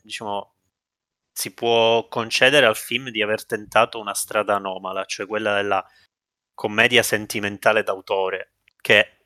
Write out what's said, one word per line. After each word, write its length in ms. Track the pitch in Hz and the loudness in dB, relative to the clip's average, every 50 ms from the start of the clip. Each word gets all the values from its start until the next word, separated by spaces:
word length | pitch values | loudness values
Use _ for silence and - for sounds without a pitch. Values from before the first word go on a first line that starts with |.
| _ | _
diciamo, 520 | 107 - - 117 104 101 101 98 - _ _ _ _ _ _ _ _ _ _ _ _ _ _ _ _ | -16 -14 -12 -10 -8 -8 -8 -10 -12 _ _ _ _ _ _ _ _ _ _ _ _ _ _ _ _
si 220 | _ - - - - | _ -10 -10 -10 -8
può 540 | - 120 117 117 117 113 113 113 117 110 _ | -4 0 2 4 4 4 4 4 2 0 _
concedere 580 | - 123 113 117 - - 127 131 143 147 131 | -6 -6 -6 -4 0 2 4 6 6 6 6
al 100 | 113 107 | 4 4
film 340 | - - - 120 120 135 131 | 0 -4 -8 -8 -8 -8 -6
di 120 | 113 107 | -6 -4
aver 240 | 107 104 107 107 - | -2 -2 -2 -4 -6
tentato 540 | - 117 107 107 101 - 110 117 120 - 113 | -6 -10 -10 -8 0 2 2 2 2 0 -6
una 140 | 110 101 98 | -10 -8 -8
strada 420 | - - - 110 107 104 98 104 | -8 -8 -4 -2 -2 0 0 -2
anomala, 500 | 101 98 98 92 92 95 95 95 98 95 | -2 -4 -6 -8 -8 -10 -8 -8 -8 -8
cioè 200 | - - - 104 | -8 -10 -10 -8
quella 300 | 95 110 107 110 107 101 | -6 -6 -4 -4 -2 -2
della 280 | 101 101 101 101 95 92 _ _ _ _ _ _ _ _ _ _ _ _ _ _ | -2 -2 -2 -2 -2 -4 _ _ _ _ _ _ _ _ _ _ _ _ _ _
commedia 500 | - - 107 107 107 117 123 123 120 110 | -8 -8 -2 2 2 4 4 6 4 4
sentimentale 800 | - - 104 107 104 - 110 101 101 104 98 - 113 107 110 101 | 4 0 -2 -4 -4 -6 -4 -4 -4 -4 -2 0 2 2 2 2
d'autore, 720 | 104 98 95 95 - 104 98 95 92 95 92 - - _ _ _ _ _ _ | -2 -4 -6 -6 -4 -2 -2 0 -2 -4 -6 -8 -12 _ _ _ _ _ _
che 460 | - - 113 104 107 - _ _ _ | 0 4 4 4 4 2 _ _ _